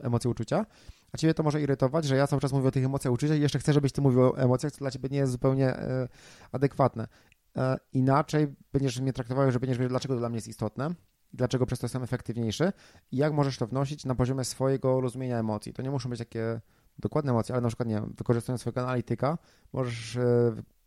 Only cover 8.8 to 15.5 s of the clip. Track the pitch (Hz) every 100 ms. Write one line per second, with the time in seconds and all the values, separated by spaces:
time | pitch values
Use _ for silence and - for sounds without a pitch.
8.8 | 135 120 135 131 120 131 135 123 131 120
9.8 | 127 127 131 123 120 113 113 - 107 -
10.8 | 143 175 _ _ _ - 123 127 123 123
11.8 | 120 127 120 123 - 117 113 - 175 -
12.8 | - - _ 127 151 147 139 127 110 131
13.8 | 139 147 131 123 123 135 120 - 131 135
14.8 | 131 131 127 120 127 120 110